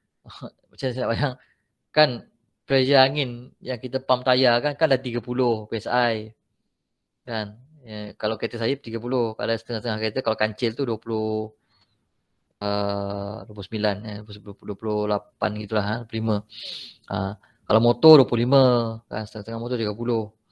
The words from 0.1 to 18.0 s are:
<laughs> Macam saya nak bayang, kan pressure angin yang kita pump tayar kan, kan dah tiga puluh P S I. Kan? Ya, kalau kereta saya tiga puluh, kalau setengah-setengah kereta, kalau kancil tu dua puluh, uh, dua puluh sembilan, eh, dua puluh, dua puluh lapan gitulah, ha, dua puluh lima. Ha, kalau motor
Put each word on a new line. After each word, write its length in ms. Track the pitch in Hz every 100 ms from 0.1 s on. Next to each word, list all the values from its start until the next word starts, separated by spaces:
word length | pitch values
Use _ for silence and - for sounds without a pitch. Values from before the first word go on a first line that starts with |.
| _
<laughs> 460 | - - - - _
Macam 140 | - 131
saya 160 | 120
nak 60 | 113
bayang, 220 | 117 135 127 _ _ _ _ _
kan 160 | 151 151 120 - _ _ _
pressure 320 | - 135 131 139
angin 560 | 135 147 131 120 127 -
yang 160 | - 120
kita 240 | 127 127
pump 240 | - 127
tayar 320 | 127 127 127 120
kan, 80 | 143
kan 160 | 143 156
dah 80 | 131
tiga 240 | 123 117
puluh 480 | 117 123 123 110 107
P 80 | 113
S 80 |
I. 480 | - 123 120 110 110 - _ _ _ _ _ _ _ _ -
Kan? 320 | 113 104 110 139 151
Ya, 320 | 123 107 104 -
kalau 240 | 107 113
kereta 160 | 117 113
saya 160 | 117 135
tiga 160 | 117 110
puluh, 400 | 120 127 117 110
kalau 160 | 110
setengah-setengah 480 | 113 - 113 113 107
kereta, 240 | 110 131
kalau 160 | 117 110
kancil 320 | 110 107 117
tu 160 | 113 127
dua 80 | 110
puluh, 560 | 117 110 110 107 107 - _ _ _ _ _ _ _ _ _ _
uh, 800 | 104 101 101 101 101 101 101 104
dua 80 | 107
puluh 140 | 104 95
sembilan, 280 | 110 104 101 110
eh, 100 | 104
dua 160 | 107 104
puluh, 160 | 104 101 101
dua 40 | 101
puluh 200 | 110 107
lapan 460 | 104 101 - _ 110 107
gitulah, 240 | 104 110
ha, 100 | 101 113
dua 80 | 117
puluh 120 | 113
lima. 120 | 110 104 - - - - - - -
Ha, 40 | 98 98 98 _ _ -
kalau 120 | 110
motor 280 | 117 120